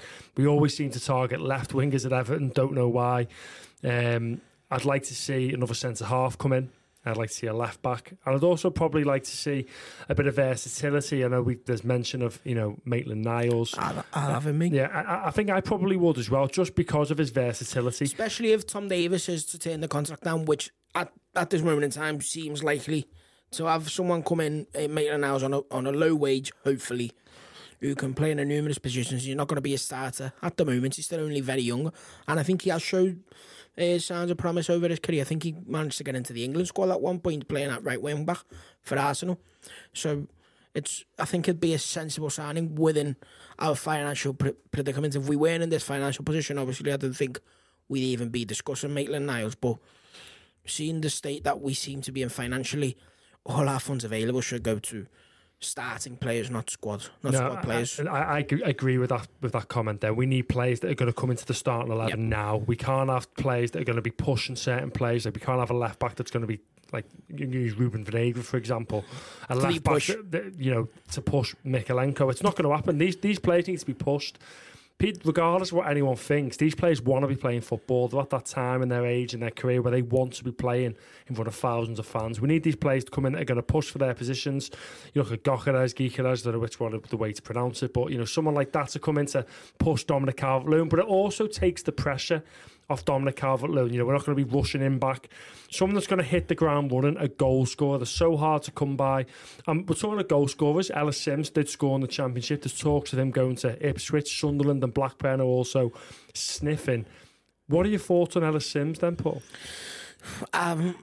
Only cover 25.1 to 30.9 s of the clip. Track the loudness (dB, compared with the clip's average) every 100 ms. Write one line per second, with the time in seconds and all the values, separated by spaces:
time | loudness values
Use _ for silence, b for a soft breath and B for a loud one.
25.1 | 0 0 0 0 -2 -2 -4 0 2 4
26.1 | 4 2 0 -2 -4 0 0 -2 -4 -4
27.1 | -8 B B B B B B -4 -2 -2
28.1 | 0 0 2 0 0 0 -2 -4 -4 -2
29.1 | -4 -4 -2 -2 0 0 -2 -4 -6 -6
30.1 | -6 -8 -6 -2 0 2 2 0